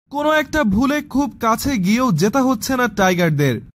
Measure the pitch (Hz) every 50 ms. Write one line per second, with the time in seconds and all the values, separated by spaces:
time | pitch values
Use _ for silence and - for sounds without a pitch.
0 | _ _ - 285 294 302 311 311 302 - - 311 294 214 190 214 269 262 285 294
1 | 285 - - 262 285 226 - - - 226 226 226 - 277 277 214 175 185 214 240
2 | 262 247 180 143 202 269 - 277 254 262 262 - - - 269 254 247 233 - -
3 | 196 185 185 170 175 170 156 143 147 135 117 104 - -